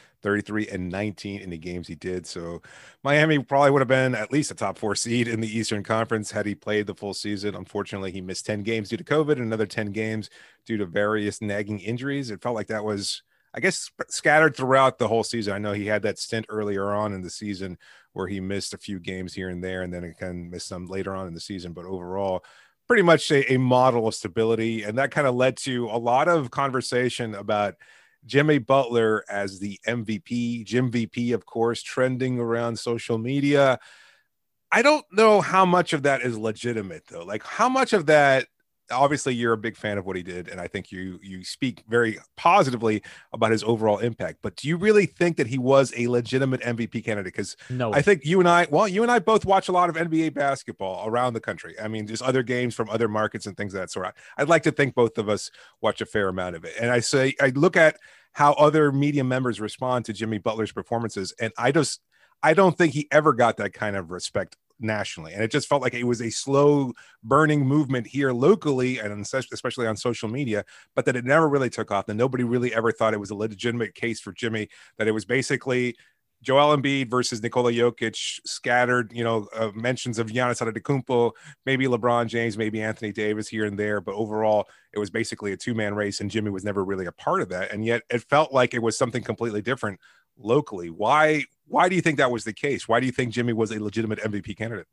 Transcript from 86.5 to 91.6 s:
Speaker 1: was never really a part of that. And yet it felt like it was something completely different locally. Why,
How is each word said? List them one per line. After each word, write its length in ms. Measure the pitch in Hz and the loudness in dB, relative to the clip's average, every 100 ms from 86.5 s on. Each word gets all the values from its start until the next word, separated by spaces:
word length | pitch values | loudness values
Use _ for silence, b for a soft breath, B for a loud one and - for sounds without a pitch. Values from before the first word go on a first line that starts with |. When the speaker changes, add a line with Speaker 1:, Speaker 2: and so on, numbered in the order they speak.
Speaker 1:
was 120 | 95 | -4
never 220 | 104 101 | -4 -4
really 220 | 95 95 87 | -4 -4 -6
a 60 | |
part 280 | - 143 185 | -6 -2 -2
of 80 | 98 | -2
that. 240 | 90 98 | -6 -6
And 140 | 107 110 | -4 0
yet 160 | 117 - | -2 -2
it 120 | 120 | -4
felt 280 | - 143 156 | 2 2 4
like 220 | 135 123 | 2 2
it 80 | 123 | 2
was 160 | 113 - | -2 0
something 240 | 127 123 | -2 -2
completely 400 | 107 104 117 104 | -6 -4 -4 -4
different 360 | 104 131 107 92 b b b _ | -2 -2 -4 -8 b b b _
locally. 540 | 104 139 147 95 87 | 0 0 0 -8 -10
Why, 560 | 82 107 147 156 151 131 _ | -4 2 4 4 2 -4 _